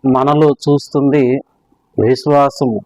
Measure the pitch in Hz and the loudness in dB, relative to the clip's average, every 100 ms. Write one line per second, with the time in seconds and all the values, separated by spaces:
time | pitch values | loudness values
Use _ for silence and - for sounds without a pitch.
0 | 135 127 139 151 156 139 147 143 - 147 | 0 0 0 2 2 0 -2 -2 -2 -2
1 | 139 147 127 135 - _ _ _ _ - | 0 2 0 -2 -6 _ _ _ _ -2
2 | 107 127 147 143 139 - 131 104 | 0 0 0 0 0 -2 -4 -4